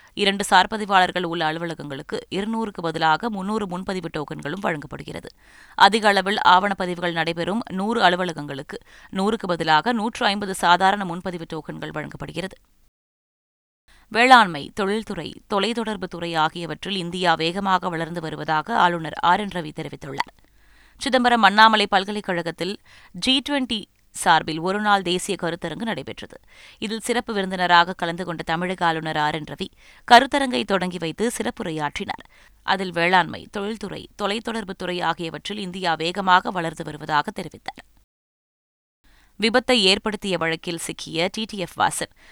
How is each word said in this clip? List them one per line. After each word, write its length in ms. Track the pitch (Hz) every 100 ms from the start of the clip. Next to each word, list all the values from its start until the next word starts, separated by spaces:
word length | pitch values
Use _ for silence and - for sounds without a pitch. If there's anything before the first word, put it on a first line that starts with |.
| - -
இரண்டு 280 | 196 196 208
சார்பதிவாளர்கள் 760 | 190 202 220 202 196 185 180
உள்ள 220 | 175 170 156
அலுவலகங்களுக்கு 720 | 160 170 156 143 135 - - -
இருநூறுக்கு 520 | 185 220 226 220 -
பதிலாக 480 | 170 160 160 156 240
முன்னூறு 380 | 202 190 220 202
முன்பதிவு 440 | 175 185 185 175
டோக்கன்களும் 520 | 156 143 151 147 185 202
வழங்கப்படுகிறது. 640 | 156 156 143 147 - - - _ - - -
அதிக 300 | 196 214 208
அளவில் 340 | 196 185 208 -
ஆவணப்பதிவுகள் 640 | 180 202 196 180 175 175
நடைபெறும் 520 | 165 160 170 170 220 -
நூறு 300 | 185 208 233
அலுவலகங்களுக்கு 760 | 185 180 180 156 147 139 147 - - - -
நூறுக்கு 380 | 190 202 233 185
பதிலாக 460 | 170 160 156 220
நூற்று 320 | 233 220 - 233
ஐம்பது 280 | 202 202
சாதாரண 520 | 190 175 175 190 208 185
முன்பதிவு 420 | 170 190 175 165
டோக்கன்கள் 360 | 160 - 156 156
வழங்கப்படுகிறது. 680 | 156 143 143 143 156 190 - _ _ _ _ _ _ _ _ _ _ _ _ _ - _
வேளாண்மை, 600 | 214 247 254 196 151 -
தொழில்துறை, 540 | - 196 220 214 185 147 - -
தொலைத்தொடர்புத்துறை 880 | 208 202 240 220 202 185 170 175 165
ஆகியவற்றில் 600 | 156 175 165 151 185 196
இந்தியா 360 | 170 180 180
வேகமாக 560 | 160 160 180 196 180 185
வளர்ந்து 320 | 165 160 175
வருவதாக 540 | 156 151 151 156 151 233
ஆளுநர் 380 | 180 175 156 -
ஆர் 180 | - 180
என் 140 | 202
ரவி 180 | 180 156
தெரிவித்துள்ளார். 640 | 156 143 139 139 139 - - _ _ _ _ _ -
சிதம்பரம் 420 | - 254 247 240
அண்ணாமலை 460 | 196 208 220 214 208
பல்கலைக்கழகத்தில் 880 | 196 196 208 - 175 170 165 170 208 _ - -
ஜி 300 | 175 247 269
டுவெண்டி 380 | - 285 254 226 - _ _ -
சார்பில் 440 | 185 160 160 160
ஒருநாள் 420 | 175 208 208 202
தேசிய 360 | 180 180 - 180
கருத்தரங்கு 460 | 170 170 170 156 226
நடைபெற்றது. 500 | 160 113 - - - - - - -
இதில் 220 | 214 220
சிறப்பு 340 | - 240 240
விருந்தினராக 600 | 208 190 185 180 175 170
கலந்து 320 | 185 170 170 175
கொண்ட 180 | 165
தமிழக 420 | 165 165 180 185 170
ஆளுநர் 320 | 160 160 156
ஆர் 180 | 151 156
என் 140 | 147
ரவி 180 | 147 190 - - - -
கருத்தரங்கை 560 | 240 262 294 262 247
தொடங்கி 340 | 214 190 180 175
வைத்து 340 | 165 - 226 -
சிறப்புரையாற்றினார். 920 | 180 - 190 156 147 - 196 - - _ - _ -
அதில் 260 | 190 190
வேளாண்மை, 500 | 170 170 185 170 90 -
தொழில்துறை, 520 | 208 202 226 196 - - -
தொலைத்தொடர்புத்துறை 800 | 202 220 233 226 190 190 180 180
ஆகியவற்றில் 540 | 165 170 165 151 - 208
இந்தியா 360 | 190 180 180
வேகமாக 560 | 156 165 185 190 180 233
வளர்ந்து 340 | 185 165 160
வருவதாக 480 | 156 151 156 151 180
தெரிவித்தார். 520 | 202 170 - - - - _ _ _ _ _ _ _ _ _ _ _ _ _ _ -
விபத்தை 360 | 220 240 247 247
ஏற்படுத்திய 540 | 185 196 214 180 202 175
வழக்கில் 400 | 165 160 - 170
சிக்கிய 500 | - 165 160 160 180
டி 120 | - 220
டி 120 | 202
எஃப் 200 | 170 -
வாசன் 340 | 95 - - _ -